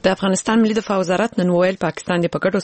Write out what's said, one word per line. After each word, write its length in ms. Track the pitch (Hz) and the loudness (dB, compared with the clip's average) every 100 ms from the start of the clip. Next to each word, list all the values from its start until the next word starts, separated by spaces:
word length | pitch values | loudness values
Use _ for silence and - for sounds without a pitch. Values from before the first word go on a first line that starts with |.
د 80 | 185 | 0
افغانستان 500 | 190 196 185 - 220 | 0 0 0 2 2
ملي 120 | 220 | 2
دفاع 240 | 214 - 196 | 0 -2 -2
وزارت 360 | 175 185 226 - | 0 0 -2 0
نن 100 | 180 | 0
وویل، 280 | 175 185 190 | 2 2 0
پاکستان 420 | 165 - - 180 | -4 -4 -4 -2
د 60 | 170 | 0
په 60 | - | 0
ګډو 200 | 190 196 | 0 -2